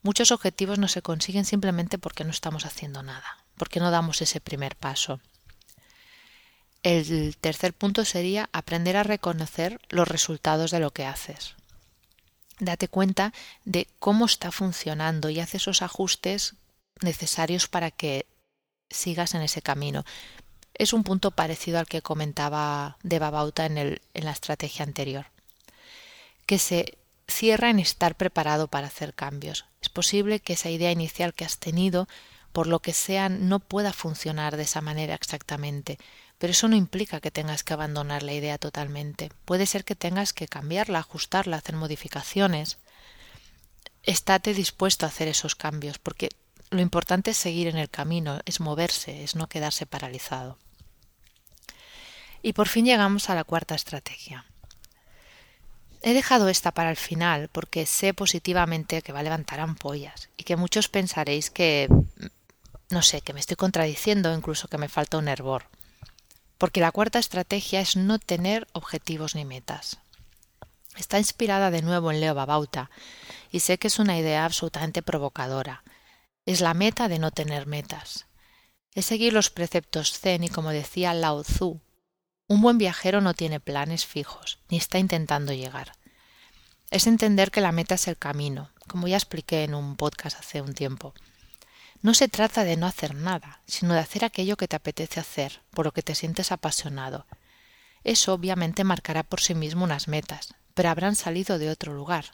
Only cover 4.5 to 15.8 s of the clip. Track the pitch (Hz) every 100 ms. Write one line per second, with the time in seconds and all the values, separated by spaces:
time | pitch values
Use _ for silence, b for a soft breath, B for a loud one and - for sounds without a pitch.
4.5 | 143 139 - 139 135 - 131 _ _ -
5.5 | - _ b b b b b b b b
6.5 | b b _ 180 170 151 160 151 - 160
7.5 | 156 185 - 196 202 214 180 180 202 214
8.5 | - - 165 175 196 208 208 180 160 160
9.5 | - 170 233 _ 175 170 165 - 156 156
10.5 | 156 165 170 151 - 135 139 - 147 -
11.5 | - _ - _ _ _ _ _ _ _
12.5 | - 185 170 180 190 190 190 202 B B
13.5 | B - 175 - _ - 214 226 - 175
14.5 | - 190 170 156 151 160 160 156 156 165
15.5 | 190 - 185